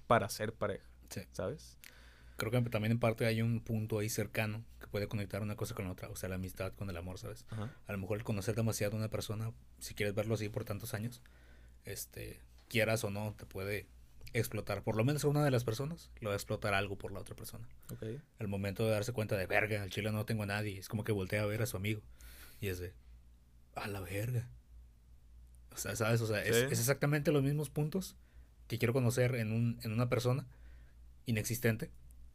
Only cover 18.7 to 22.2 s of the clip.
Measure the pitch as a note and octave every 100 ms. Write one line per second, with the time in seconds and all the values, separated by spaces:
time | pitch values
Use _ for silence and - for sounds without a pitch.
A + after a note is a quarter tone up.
18.7 | F#2 A2 G#2 G#2 A2+ G#2+ G#2 F2+ G#2 G#2
19.7 | G#2+ G2 - G#2+ G#2+ G#2+ A2 G2+ G#2 G#2+
20.7 | F#2+ - G#2+ G#2+ G2+ F#2+ G#2 G#2 G#2+ A2
21.7 | F#2+ G#2 G#2+ - -